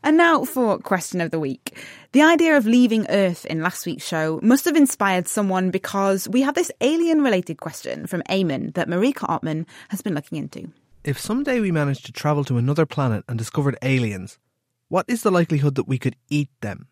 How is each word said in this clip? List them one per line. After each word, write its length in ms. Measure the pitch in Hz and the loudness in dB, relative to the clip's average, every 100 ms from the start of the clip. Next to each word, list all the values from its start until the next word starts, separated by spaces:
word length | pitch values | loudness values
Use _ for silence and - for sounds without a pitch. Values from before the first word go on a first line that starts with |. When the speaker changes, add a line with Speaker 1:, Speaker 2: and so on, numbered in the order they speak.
Speaker 1:
And 160 | 269 320 | 4 4
now 260 | 339 311 | 4 2
for 360 | 254 262 233 196 | 0 -2 0 -2
question 420 | - 190 - 180 | -2 -4 -2 -4
of 80 | 165 | -4
the 100 | 160 | -4
week. 380 | 143 131 - - - - - | -4 -6 -12 -16 -20 -20 0
The 100 | 254 | 6
idea 340 | 302 330 330 294 | 6 6 4 4
of 80 | 214 | 4
leaving 400 | 240 247 220 202 | 4 4 2 0
Earth 360 | 202 190 170 - | 0 0 -2 -6
in 160 | 160 | -4
last 240 | 160 - - | -4 -6 -8
week's 220 | - - | -8 -6
show 320 | 165 156 160 | -4 -2 0
must 240 | 214 269 - | 4 4 4
have 100 | 320 | 4
inspired 520 | 277 - 196 185 175 | 4 4 0 0 -2
someone, 420 | - 202 185 185 | -2 0 0 0
because 580 | 185 - 196 196 196 220 | -2 -4 -2 0 0 0
we 140 | 247 | 0
have 140 | 269 302 | 2 0
this 160 | 349 - | -4 0
alien-related 800 | 247 330 339 311 277 190 - 151 | 0 2 2 2 2 0 -2 -10
question 480 | - - - 67 - | -12 -12 -10 -10 -6
from 160 | - | -8
Eamon 500 | - 190 180 135 117 | -2 0 0 -2 -4
that 140 | 165 - | -4 -2
Marika 380 | 170 240 277 - | 0 0 -2 -4
Ottman 400 | 160 160 156 165 - - | -4 -4 -6 -8 -14 -12
has 120 | 202 | -8
been 140 | 214 151 | -4 -6
looking 240 | - 156 | -6 -10
into. 320 | 143 - - _ _ _ | -10 -12 -16 _ _ _
Speaker 2:
If 160 | - 135 | -8 -6
someday 400 | - 233 285 247 | -4 -4 -2 0
we 120 | 202 | 0
managed 360 | 160 143 135 - | 0 0 -4 -8
to 40 | |
travel 320 | - 147 147 135 | -4 0 0 0
to 120 | 123 | 0
another 300 | 123 147 156 | 2 2 0
planet 360 | - 131 107 - | 0 0 -2 -4
and 100 | 117 | -6
discovered 400 | 113 - 143 127 | -4 -2 -2 -2
aliens, 560 | 131 131 117 98 92 - _ _ _ _ _ | 0 0 0 -4 -10 -18 _ _ _ _ _
what 180 | 170 - | -4 -2
is 140 | 240 | 0
the 80 | 214 | 2
likelihood 460 | 180 170 151 143 139 | 2 2 2 2 0
that 120 | - | -2
we 120 | 127 | -2
could 160 | 131 - _ | -2 -6 _
eat 220 | 147 143 _ | -2 -2 _
them? 260 | 107 95 - | -10 -10 -16